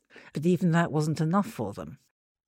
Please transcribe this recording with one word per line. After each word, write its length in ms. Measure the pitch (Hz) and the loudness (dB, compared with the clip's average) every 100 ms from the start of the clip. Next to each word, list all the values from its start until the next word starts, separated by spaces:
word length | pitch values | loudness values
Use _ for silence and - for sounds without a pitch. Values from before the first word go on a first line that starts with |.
| _ - - | _ -20 -10
but 120 | - 165 | -2 0
even 260 | 180 180 | 2 4
that 200 | 165 170 | 2 2
wasn't 300 | 151 151 147 | 0 0 0
enough 260 | 156 196 - | 0 0 -2
for 260 | - 101 | -6 -8
them. 260 | 98 78 - _ _ _ _ | -8 -12 -14 _ _ _ _